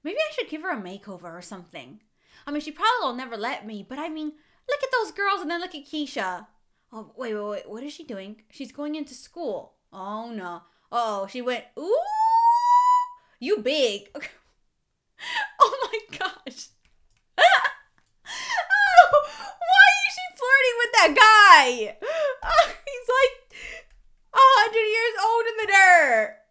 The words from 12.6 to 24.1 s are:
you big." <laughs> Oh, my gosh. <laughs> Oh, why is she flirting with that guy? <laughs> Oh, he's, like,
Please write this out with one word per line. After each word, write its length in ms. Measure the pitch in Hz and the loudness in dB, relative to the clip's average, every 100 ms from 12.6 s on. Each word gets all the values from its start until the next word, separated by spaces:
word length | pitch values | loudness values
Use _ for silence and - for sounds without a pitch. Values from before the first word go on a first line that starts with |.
| 960 988 988 988 988 - _ _ | 2 2 4 0 -2 -12 _ _
you 180 | 254 415 | -6 -4
big." 520 | 226 302 247 202 - 285 | -2 -2 -2 -4 -14 -18
<laughs> 140 | - _ _ _ _ _ _ _ _ _ 932 960 831 - | -18 _ _ _ _ _ _ _ _ _ -10 -8 -8 0
Oh, 280 | 523 523 494 | 0 2 -8
my 280 | 440 - - | -8 -12 -10
gosh. 500 | 370 - - - - _ _ _ _ _ _ - | -10 -10 -20 -20 -20 _ _ _ _ _ _ 4
<laughs> 0 | |
Oh, 1900 | 679 - - - _ _ _ _ - 880 988 906 - 831 807 719 - 587 | 6 6 -2 -10 _ _ _ _ -18 -14 -8 -8 -2 0 6 8 8 4
why 640 | 587 880 807 - 679 784 807 784 762 | 0 -12 -18 -10 2 6 6 6 -2
is 60 | |
she 120 | 784 740 - | -6 -12 -8
flirting 420 | 508 539 508 466 | 2 2 2 -2
with 120 | 480 | -2
that 180 | 466 453 285 | 2 2 6
guy? 840 | 440 427 403 320 262 247 214 - | 6 8 10 8 6 -2 -8 -10
<laughs> 60 | 480 640 587 523 - | -8 -6 -6 -6 0
Oh, 220 | 640 - - - | 0 0 -4 -16
he's, 240 | 494 480 | -12 -4
like, 260 | 508 523 494 _ - - - _ _ _ | 0 0 -2 _ -20 -18 -20 _ _ _